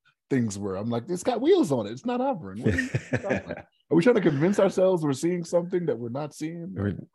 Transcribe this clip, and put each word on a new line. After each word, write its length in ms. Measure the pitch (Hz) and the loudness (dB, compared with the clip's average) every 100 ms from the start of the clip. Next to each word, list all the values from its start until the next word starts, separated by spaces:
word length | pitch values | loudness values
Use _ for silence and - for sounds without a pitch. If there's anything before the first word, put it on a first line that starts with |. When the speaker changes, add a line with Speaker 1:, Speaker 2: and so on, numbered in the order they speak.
| _ _ - | _ _ -2
Speaker 1:
things 280 | 135 113 98 | 0 0 -4
were. 180 | 101 95 | -6 -4
I'm 120 | 117 | -4
like, 140 | 117 120 | -4 -4
"It's 140 | 180 | -4
got 180 | - 226 | -2 0
wheels 320 | 294 381 185 | 4 4 4
on 140 | 127 101 | 0 -2
it. 60 | |
It's 120 | 123 247 | -6 -4
not 140 | 247 | -2
hovering." 420 | 269 196 98 101 | -2 -4 -8 -4
What 120 | 110 | 0
are 60 | 90 | 0
you 80 | 254 | -2
talking 300 | - - 247 | -4 -4 -4
Speaker 2:
<laughs> 260 | 196 110 | -2 -4
Speaker 1:
about? 140 | - - | -4 -12
Are 380 | - _ - 165 | -14 _ 0 4
we 60 | |
trying 120 | 247 233 | 6 6
to 40 | |
convince 380 | 170 139 175 208 | 4 4 2 4
ourselves 420 | 196 196 185 180 | 4 4 4 4
we're 80 | 147 | 0
seeing 280 | 127 170 180 | 0 -2 -2
something 420 | 170 175 180 180 160 | 0 -2 0 -2 -2
that 120 | 113 | -4
we're 120 | 120 | -4
not 240 | 135 151 | -6 -8
seeing? 380 | - 156 170 175 | -8 -10 -8 -10
Speaker 2:
We're, 220 | 98 101 85 - | -4 -4 -4 -10